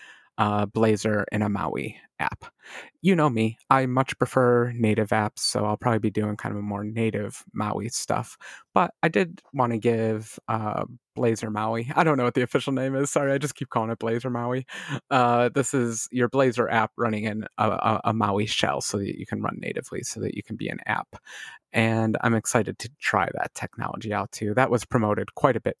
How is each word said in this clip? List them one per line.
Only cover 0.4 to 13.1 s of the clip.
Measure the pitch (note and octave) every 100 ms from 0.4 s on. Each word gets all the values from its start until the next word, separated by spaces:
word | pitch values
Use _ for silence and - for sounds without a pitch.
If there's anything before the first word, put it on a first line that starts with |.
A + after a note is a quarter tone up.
| G#2 G#2 G#2
Blazor | A2 A2 G#2+ G#2+ G#2+ -
in | G#2+
a | G#2
Maui | G2 E2 - - - - -
app. | - - - - - - - _
You | F3+ F3+
know | D3+
me, | A2+ A2 A2+ -
I | C3+ C3
much | B2+ C3+ -
prefer | C3 C3+ B2 A#2+ A#2+
native | A#2+ A2 G#2+ G#2
apps, | G#2+ G#2+ -
so | - A2 G#2+
I'll | G#2+
probably | B2+ A2
be | G#2+
doing | G2+ G#2+ G#2
kind | A2
of | G#2
a |
more | G#2 G2+
native | G#2+ A2 A2+ G#2 G#2 - -
Maui | G#2+ G#2 G2 G#2+
stuff. | - - - A2+ - - - _
But | G3 F3 -
I | A3+
did | G3+ F3+ - _
wanna | C#3 A#2+ A#2
give, | A#2 A2+ A2+ A2 A2 - -
uh, | A2+ G#2+ G#2+ - A#2+ _ -
Blazor | B2 A2+ A2
Maui, | G#2+ A2 A2+ A#2
I | D3
don't | E3 C#3
know |
what | B2
the | B2+
official | B2 C#3 -
name | C3 C3
is, | C3+ C#3+